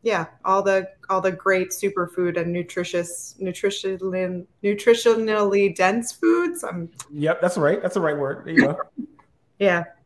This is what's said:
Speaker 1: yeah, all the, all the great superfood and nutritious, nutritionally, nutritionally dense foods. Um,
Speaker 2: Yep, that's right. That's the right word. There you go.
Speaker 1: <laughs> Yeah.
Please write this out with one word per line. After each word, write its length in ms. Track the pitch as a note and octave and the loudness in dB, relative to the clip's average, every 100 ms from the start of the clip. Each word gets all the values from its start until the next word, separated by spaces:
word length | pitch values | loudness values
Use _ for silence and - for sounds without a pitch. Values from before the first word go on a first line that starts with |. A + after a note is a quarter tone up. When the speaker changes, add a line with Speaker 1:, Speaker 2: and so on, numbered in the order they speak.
Speaker 1:
yeah, 240 | A3+ F#3+ D#3+ _ | 0 0 -2 _
all 180 | F#3 F#3+ | 0 2
the, 260 | G3 F#3+ F#3+ _ - | 4 0 -2 _ -4
all 120 | F#3+ | 0
the 120 | F#3+ | 0
great 380 | F#3 G3 F#3 F#3 | 0 0 2 0
superfood 680 | - G3+ G3 F3 - F3+ F3 | -2 -4 -2 -4 -2 -2 0
and 160 | E3+ | -2
nutritious, 840 | F3 E3+ - F3 F3 E3+ - - - | -4 -4 -6 -4 -4 -4 -10 -14 -8
nutritionally, 1040 | F#3+ F3 G3+ G3 F#3+ F#3 F#3+ F#3 F#3 F3+ F3 _ | -8 -2 -2 -2 -6 -6 -6 -4 -4 -6 -12 _
nutritionally 1120 | G3+ G#3 A#3 A#3 A#3 A3+ A3 G#3+ G3+ G3+ G3 | -2 2 4 4 4 2 0 0 2 4 2
dense 380 | E3 F#3 A3+ A#3 | 2 2 2 -4
foods. 500 | - E4 E4+ F4 F4 | 0 2 2 0 -4
Um, 240 | - F3+ E3 - - | -8 -8 -10 -12 -14
Speaker 2:
Yep, 280 | D3 D#3 E3+ | -2 -2 2
that's 160 | F3+ F#3 | 0 2
right. 220 | D3 F#3+ | 2 2
That's 120 | F3+ | -2
the 60 | G3 | 0
right 160 | D#3+ D3 | 0 0
word. 280 | C3+ C#3 | -4 -4
There 100 | - | 0
you 60 | D#3+ | 4
go. 160 | C#3 E3 - - - _ | 4 0 -8 -10 -14 _
Speaker 1:
<laughs> 400 | _ _ _ _ | _ _ _ _
Yeah. 260 | G3+ F3 E3 - | 2 2 -2 -14